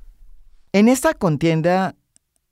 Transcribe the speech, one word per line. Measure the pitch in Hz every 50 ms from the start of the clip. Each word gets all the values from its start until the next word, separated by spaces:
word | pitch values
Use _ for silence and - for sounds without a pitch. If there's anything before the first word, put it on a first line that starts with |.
| - - - - - - - - - - - - - _
En | - 196 214 233
esta | 262 254 - 320 311
contienda, | - 220 175 151 123 160 165 160 160 151 175 180 185 190 170 - _ _ _ _ _ _ _ _ _ _ _